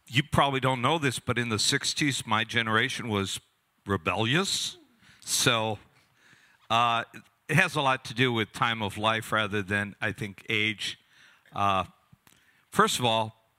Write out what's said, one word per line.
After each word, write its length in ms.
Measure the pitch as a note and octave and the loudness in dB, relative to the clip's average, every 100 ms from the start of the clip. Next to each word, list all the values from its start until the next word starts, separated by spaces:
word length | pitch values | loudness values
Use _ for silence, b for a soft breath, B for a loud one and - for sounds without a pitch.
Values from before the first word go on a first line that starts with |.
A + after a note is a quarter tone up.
| - | -4
you 140 | B2+ | -2
probably 360 | D3 E3 C#3+ C3+ | 0 2 2 2
don't 220 | C3 B2+ | 0 0
know 160 | B2+ E3 | 0 0
this, 200 | C#3+ - | -2 -2
but 200 | - B2 | -4 -2
in 100 | A#2 | -2
the 100 | G#2 | 0
sixties, 680 | - C#3 - - D3 B2+ A#2 | 0 0 -2 -2 -2 -2 0
my 160 | G#2+ | 0
generation 680 | A2+ A#2 A2+ A2 B2+ - A2+ | 0 -2 2 2 0 -2 -2
was 300 | G2+ F#2+ - - _ _ _ G2+ | -2 -2 -6 -12 _ _ _ -4
rebellious. 920 | F#2+ F#2 F#2 A2+ D#3+ G3 - - - _ _ b b | -2 0 0 2 2 0 -2 -4 -10 _ _ b b
So, 580 | - - C3+ A#2 A2 G#2 - _ _ _ b b b b b | -4 0 2 2 0 -6 -12 _ _ _ b b b b b
uh, 340 | A2+ A#2+ A#2 - - - _ - | 2 4 2 -2 -12 -20 _ 0
it 80 | D3+ | 2
has 200 | F3+ D#3 | 2 2
a 60 | |
lot 220 | C3+ C3 - | 2 0 -2
to 80 | |
do 180 | A#2 C3 | 0 2
with 200 | A2+ G#2 | 2 -2
time 300 | - A#2+ A2+ | 0 0 0
of 160 | G2+ G#2+ | -4 0
life 320 | A2 A2 - | 0 0 0
rather 320 | A2 G#2 G#2 | 0 0 -2
than, 320 | F#2 G2+ G2+ - | -2 -2 -2 -6
I 120 | G#2+ | -6
think, 320 | F#2 G#2 - - | -6 -8 -10 -4
age. 500 | G#2+ G#2+ G2+ - - b b b b b | 0 0 -2 -8 -12 b b b b b
Uh, 300 | G2+ G2+ F#2+ F2 - _ _ - b b b b | -2 2 2 -2 -8 _ _ -20 b b b b
first 280 | - G#3+ - | 2 2 2
of 60 | |
all, 300 | B2 A2+ A2 - _ | 0 0 -2 -8 _